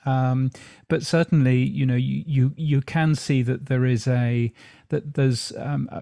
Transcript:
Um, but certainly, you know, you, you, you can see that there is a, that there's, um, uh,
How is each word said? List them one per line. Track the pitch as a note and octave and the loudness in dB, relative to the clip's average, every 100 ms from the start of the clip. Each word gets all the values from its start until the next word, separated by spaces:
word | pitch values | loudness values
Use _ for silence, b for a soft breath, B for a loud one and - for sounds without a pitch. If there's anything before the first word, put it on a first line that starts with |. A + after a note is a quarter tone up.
| C#3 | -2
Um, | C3 C3 B2+ C3 B B B - | 0 0 0 -2 B B B -4
but | D#3+ | -2
certainly, | - E3 E3+ D#3+ B2+ B2+ | 0 0 2 4 4 2
you | C3+ C#3+ C3 | 0 0 0
know, | B2 | 0
you, | C3 C3+ D#3+ | -2 -4 -2
you, | C3+ B2+ D3+ | 2 2 0
you | D#3 C#3 | -2 0
can | - E3 D#3 D3+ | 0 0 0 0
see | - C3+ | 0 0
that | B2 B2+ C3+ | 0 -4 -2
there | B2+ | 0
is | B2+ A#2 C3 | 2 0 0
a, | B2 A#2+ A#2+ A#2 B B B - | 0 0 0 -2 B B B -6
that | D3 D3 C#3+ | -6 -4 0
there's, | C3+ A#2 - - | 0 0 -6 -10
um, | C#3 C#3+ - | -6 -6 -6
uh, | - | -10